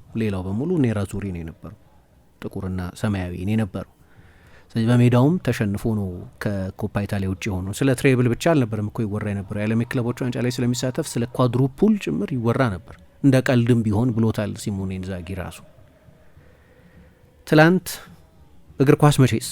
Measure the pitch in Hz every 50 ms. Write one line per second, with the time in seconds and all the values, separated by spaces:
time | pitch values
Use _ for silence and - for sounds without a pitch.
0 | - - - 113 113 107 98 92 90 95 98 110 139 170 185 165 135 117 107 104
1 | 98 - - 98 95 98 90 85 80 80 73 - - 80 - - - _ _ -
2 | _ _ _ _ _ _ _ - - 110 - 98 95 92 92 92 90 90 - -
3 | - 110 101 95 90 87 87 90 90 101 110 110 110 92 - 98 87 - _ _
4 | _ _ - - - - - - - - - - - _ - 117 113 113 123 120
5 | 120 123 120 120 127 147 175 180 - - 120 - 113 101 98 101 - 120 110 107
6 | 98 92 87 90 95 - - - - 110 101 98 92 92 - - - 104 - 113
7 | 101 - - 101 95 95 95 - - 113 92 90 92 95 98 - 139 135 131 120
8 | - 143 131 120 123 120 117 - - 170 165 147 123 107 110 101 104 104 - -
9 | 117 101 101 104 101 104 101 98 95 95 107 104 104 110 113 113 117 117 - 131
10 | 117 120 120 - 135 123 123 127 120 123 123 - 123 120 123 120 - 127 127 -
11 | 151 - - 123 117 - - - 127 123 120 123 135 135 - - 196 214 220 196
12 | - - 151 165 202 - 151 123 110 117 113 113 135 117 95 85 - - - -
13 | - - _ - - 139 131 131 127 - 131 120 117 117 123 113 110 110 104 104
14 | 120 131 110 113 113 110 107 - 104 101 98 - - 113 101 98 98 95 95 92
15 | 90 92 98 90 85 80 98 92 87 85 - - - - - - - - _ _
16 | _ - - _ - - - - - - - _ - _ - _ - - _ -
17 | - - _ _ _ - _ _ - - 160 156 156 165 185 180 - - - -
18 | - - - - - - _ - - - - - - - - - 139 135 147 -
19 | 151 147 143 - 131 123 - - - -